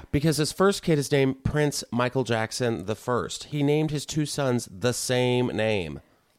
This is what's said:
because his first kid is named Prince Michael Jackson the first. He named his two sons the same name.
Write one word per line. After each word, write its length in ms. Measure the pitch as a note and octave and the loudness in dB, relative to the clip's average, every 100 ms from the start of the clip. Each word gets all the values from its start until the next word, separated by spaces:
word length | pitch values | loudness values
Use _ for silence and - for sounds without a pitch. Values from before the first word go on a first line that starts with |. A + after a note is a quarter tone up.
| - | 0
because 260 | D3 D#3+ C#3+ | 0 2 2
his 140 | D3 | 0
first 300 | - F#3+ G3 | 2 2 2
kid 160 | - D3 | 2 2
is 140 | C3 | 2
named 320 | C#3+ C3+ C3 | 2 2 2
Prince 400 | - D3+ D3 - - | -2 2 0 -2 -4
Michael 320 | A#2+ B2 C3+ | -2 0 0
Jackson 600 | A2+ A#2 A2 - A#2+ G#2+ F#2+ | 0 0 -2 -2 -2 -2 -4
the 100 | G#2+ | -6
first. 500 | - A#2+ D#2+ - - | -2 -2 -2 -8 -8
He 160 | D3+ | -2
named 280 | C#3+ D3+ D#3 | 2 2 0
his 140 | D3 - | -4 -4
two 200 | D#3 D3 | -4 -2
sons 420 | - C3+ B2 - | -2 0 0 -2
the 220 | F#2 A#2+ | -4 -2
same 540 | A#2 - B2 B2 B2 B2 | -2 0 2 2 2 0
name. 520 | F#2 A2 G#2 D#2 C#2+ - _ _ | 0 0 0 -2 -8 -14 _ _